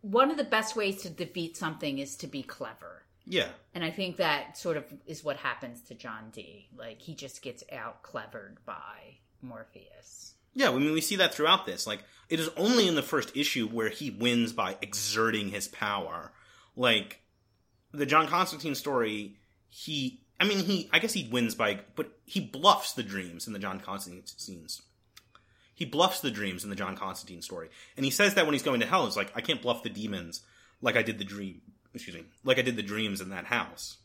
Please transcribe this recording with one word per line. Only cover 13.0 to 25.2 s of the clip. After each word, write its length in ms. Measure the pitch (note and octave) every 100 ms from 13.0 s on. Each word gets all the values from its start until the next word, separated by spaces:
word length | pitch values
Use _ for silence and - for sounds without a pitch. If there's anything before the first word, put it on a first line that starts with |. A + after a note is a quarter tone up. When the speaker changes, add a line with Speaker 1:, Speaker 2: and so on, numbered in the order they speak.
Speaker 2:
first 340 | C3 D3 A#2+ C3+
issue 320 | D3 C3+ A2
where 220 | A2+ A2
he 200 | - C#3+
wins 420 | G2 A#2 A#2+ A2+
by 240 | A2 F#2+ F#2+
exerting 680 | G#2 G2 - A2 A2+ A2 G2+
his 180 | G2+ G2
power. 640 | - G#2+ G2+ E2 E2 - - - - -
Like, 460 | - B2 A2 G2+ - _ _ _ _ _ _ _
the 140 | D3 C#3+
John 200 | D3+ D#3
Constantine 480 | F3 F3+ D#3 D#3
story, 640 | C#3 - C3 A2+ G#2+ G#2 - _ _ _
he, 500 | - - D3+ C3 - _ _
I 60 |
mean, 140 | F#3+ G3+
he, 320 | F3+ G3 -
I 60 | D#3+
guess 160 | A3+
he 140 | G#3 C3
wins 240 | B2 A#2
by, 260 | - G#2+ G2 - -
but 220 | D#3 - _
he 120 | -
bluffs 520 | C#3 C3 F3+ - -
the 100 | -
dreams 440 | G#2+ G2 F2+ E2+ -
in 80 |
the 40 | G2+
John 220 | G2 F#2+
Constantine 840 | - G2 F#2 F2+ - - - F2+
s-, 180 | D#2 - - _ _ -